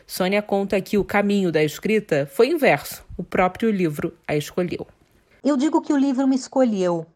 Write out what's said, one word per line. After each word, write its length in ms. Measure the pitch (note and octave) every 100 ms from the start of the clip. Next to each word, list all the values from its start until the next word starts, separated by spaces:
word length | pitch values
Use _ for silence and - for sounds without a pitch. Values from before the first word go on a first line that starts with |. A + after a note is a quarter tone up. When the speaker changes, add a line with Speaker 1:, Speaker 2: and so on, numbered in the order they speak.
| -
Speaker 1:
Sônia 340 | - F#3 G3+
conta 400 | G#3 G3 G3 G3+
que 160 | F#3+ G#3
o 60 |
caminho 480 | F3+ G#3 G3+ G3+ F#3
da 120 | D#3
escrita 640 | D3+ - F3+ G#3+ G#3 D3+ D3
foi 140 | - B3+
inverso. 560 | E4 A#3+ C#3+ - - - -
O 80 |
próprio 460 | F3+ - F#3 - A3+
livro 460 | G3 E3+ D3 E3+ - -
a 80 | D3+
escolheu. 520 | C#3+ - F3+ - - _ _ _ _ _
Speaker 2:
Eu 120 | C4 C#4+
digo 240 | D4+ E4
que 140 | -
o 40 | C#4+
livro 300 | C#4 B3+ C4+
me 80 | C4+
escolheu. 680 | - C4 B3+ G3+ F3+ E3+ E3